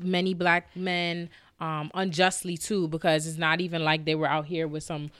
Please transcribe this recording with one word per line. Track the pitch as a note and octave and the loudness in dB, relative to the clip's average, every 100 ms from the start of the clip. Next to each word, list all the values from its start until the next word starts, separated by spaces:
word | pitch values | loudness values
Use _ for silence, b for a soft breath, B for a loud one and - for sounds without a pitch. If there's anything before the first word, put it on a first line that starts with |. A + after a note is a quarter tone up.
many | F3+ F3+ F#3 | 0 2 0
black | F3+ F3 E3+ F3 F3+ | 2 2 2 0 -8
men, | F#3 F3 F3 E3+ E3+ b b _ | -4 -2 -2 -4 -8 b b _
um, | E3 D#3 D3+ | -2 -2 -2
unjustly | F3+ F#3+ D#3 F#3 - F#3 E3+ | -2 -2 4 4 4 -6 -6
too, | - G#3 E3 | -2 0 0
because | D#3+ F3 D#3 D#3 | 0 2 2 0
it's | D#3+ | -2
not | E3 E3 | 0 2
even | F3+ E3 D#3 | 0 0 2
like | D#3+ D#3 | 2 2
they | D#3 | 0
were | D3+ | 2
out | D3+ D3+ | 0 -2
here | E3+ D#3+ | -4 -4
with | D3+ | -4
some | - D#3 D3 B | -8 -8 -8 B